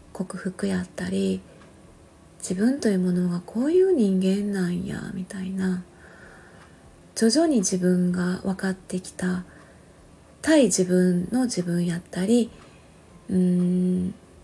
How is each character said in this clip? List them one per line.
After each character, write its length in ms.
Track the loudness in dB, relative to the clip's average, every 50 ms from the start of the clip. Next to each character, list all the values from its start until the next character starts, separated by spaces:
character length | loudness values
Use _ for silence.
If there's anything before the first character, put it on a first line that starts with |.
| -20 -12
克 240 | -10 -10 -10 -8 -10
服 300 | -10 -8 -8 -6 -4 -4
や 160 | -2 -2 -4
っ 60 | -4 -8 -8
た 140 | -8 -6 -4
り、 320 | -2 -2 0 0 -2 -4 -6 -12 -20 -20 -20 -20 -20 -20 -20 -20 -20 -20 -20 -20 -20 -20 -20 -20 -18 -12 -8
自 80 | -6 -2
分 240 | 0 0 0 2 2
と 120 | 0 0
い 60 | 2
う 20 | 2
も 120 | 2 0
の 200 | 0 0 0 0
が 100 | -2 -4
こ 240 | -6 -6 -4 -2 0
う 80 | 2
い 80 | 4 4
う 160 | 4 4 4
人 240 | 2 2 2 2 2
間 320 | 2 2 0 0 -2 -2
な 140 | -2 -2 -2
ん 180 | -2 -2 -4 -6
や、 160 | -6 -8 -8 -8 -8 -8
み 100 | -10 -10
た 180 | -10 -10 -10
い 60 | -8 -6
な、 340 | -4 -4 -2 -2 -2 -4 -6 -10 -18 -20 -20 -20 -20 -20 -20 -20 -20 -20 -20 -20 -20 -20 -20 -20 -20 -20 -20 -20 -20 -20 -20 -14 -2
徐 160 | 0 2 2
々 160 | 4 4 4
に 140 | 4 2 2
自 180 | 0 0 0 0
分 340 | 2 2 2 2 2 0
が 300 | 0 0 -2 -2 -4 -4 -4
分 100 | -6 -4
か 160 | -4 -4 -4
っ 40 | -4
て 260 | -6 -8 -8 -8 -8
き 140 | -8 -10 -8
た、 300 | -6 -4 -4 -4 -4 -6 -10 -18 -20 -20 -20 -20 -20 -20 -20 -20 -20 -20 -20 -20 -20 -20 -20 -20 -4
対 220 | 0 4 6 6 6
自 200 | 6 4 2 2
分 420 | 2 4 4 4 4 4 2 0 -2
の 120 | -2 0 0
自 180 | 0 -2 -4
分 240 | -4 -2 -2 -2 0
や 100 | -2 -2
っ 60 | -4 -6 -8
た 160 | -6 -2 0
り、 240 | 2 4 2 2 0 -6 -14 -20 -20 -20 -20 -20 -20 -20 -20 -20 -20 -20 -18 -8 -2
う 40 | 0
ん、 800 | 2 2 2 2 2 2 2 0 0 0 0 0 -2 -2 -4 -8 -10 -16 -20 -20 -20